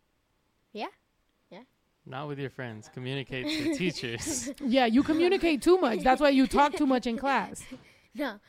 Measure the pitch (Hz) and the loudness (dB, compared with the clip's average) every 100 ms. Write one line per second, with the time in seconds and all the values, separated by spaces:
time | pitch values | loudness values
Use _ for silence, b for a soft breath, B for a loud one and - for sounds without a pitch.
0 | _ _ _ _ _ _ _ 208 311 - | _ _ _ _ _ _ _ -12 -12 -14
1 | _ _ _ _ _ 180 254 _ _ _ | _ _ _ _ _ -20 -20 _ _ _
2 | 143 131 147 139 135 - 123 110 - - | -16 -12 -10 -8 -8 -8 -10 -10 -14 -12
3 | 127 139 127 131 294 311 311 285 - - | -8 -8 -8 -8 -6 -4 -4 -2 -4 -4
4 | 123 120 - 262 233 - 269 262 240 233 | -8 -6 -6 -6 -8 -6 0 2 4 2
5 | 294 311 349 381 330 277 320 370 285 220 | 2 2 2 2 2 2 4 4 4 2
6 | 247 254 294 269 262 262 294 285 285 254 | 2 4 4 4 4 4 2 2 2 2
7 | 247 226 269 254 - - - 254 - _ | 0 -4 -2 -2 -2 -10 -16 -18 -20 _
8 | _ 220 277 208 | _ -8 -8 -8